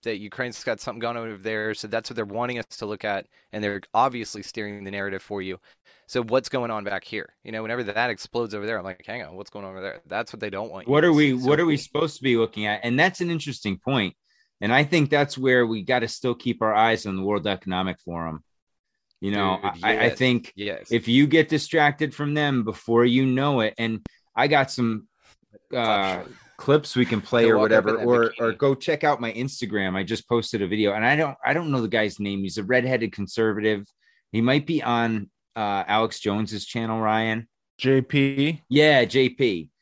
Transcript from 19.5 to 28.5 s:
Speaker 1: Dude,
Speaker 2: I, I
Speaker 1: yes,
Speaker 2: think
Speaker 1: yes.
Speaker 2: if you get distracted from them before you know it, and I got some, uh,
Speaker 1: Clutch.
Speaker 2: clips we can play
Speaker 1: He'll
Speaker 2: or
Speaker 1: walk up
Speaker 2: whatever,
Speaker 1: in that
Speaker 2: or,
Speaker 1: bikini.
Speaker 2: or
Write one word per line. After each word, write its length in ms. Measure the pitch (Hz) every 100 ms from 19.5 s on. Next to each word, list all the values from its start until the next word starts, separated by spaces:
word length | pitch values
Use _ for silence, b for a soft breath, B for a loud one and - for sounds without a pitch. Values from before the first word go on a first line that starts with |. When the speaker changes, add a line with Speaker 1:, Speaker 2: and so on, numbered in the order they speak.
| 92
Speaker 1:
Dude, 220 | 98 87
Speaker 2:
I, 80 | 98
I 120 | 113 117
Speaker 1:
yes, 120 | -
Speaker 2:
think 340 | 127 120 - -
Speaker 1:
yes. 360 | 104 87 -
Speaker 2:
if 160 | 117 113
you 200 | 123 147
get 200 | 160 151
distracted 680 | 156 - 165 147 139 151 -
from 180 | 147
them 300 | 151 147 131
before 420 | 110 101 - 117 120
you 200 | 123 135
know 320 | 127 143 135
it, 140 | 107 -
and 260 | 117 113 - B B 107
I 120 | 139
got 240 | 147 131
some, 360 | - 120 110 - _ b b _ 107 _
uh, 500 | 127 117 101 95 92
Speaker 1:
Clutch. 40 | 92 - - -
Speaker 2:
clips 380 | - 151 147 123
we 100 | 120
can 160 | 110
play 220 | - 123
Speaker 1:
He'll 80 | 113
Speaker 2:
or 60 | 110
Speaker 1:
walk 120 | 107
up 140 | 110 104
Speaker 2:
whatever, 40 |
Speaker 1:
in 60 | 110
that 80 | 117
Speaker 2:
or, 180 | 123 113
Speaker 1:
bikini. 140 | -
Speaker 2:
or 120 | 117